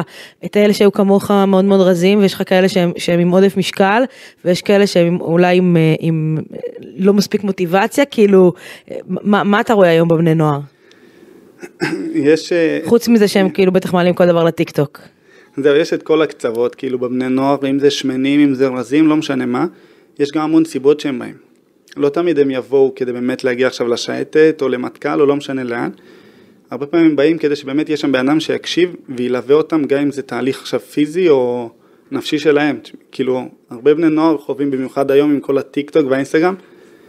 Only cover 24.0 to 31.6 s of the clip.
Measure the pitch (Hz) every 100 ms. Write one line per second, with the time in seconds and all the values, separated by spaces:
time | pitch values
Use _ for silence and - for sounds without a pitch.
24 | - 123 135 156 156 156 131 123 123 -
25 | 147 156 139 143 143 135 123 117 151 185
26 | - - - _ _ _ - 123 143 170
27 | 160 143 147 165 151 143 131 139 151 147
28 | 151 131 127 156 156 127 - - 180 -
29 | - 123 123 123 117 147 156 160 131 135
30 | 143 135 - 120 127 131 - 127 - -
31 | 151 165 180 139 123 123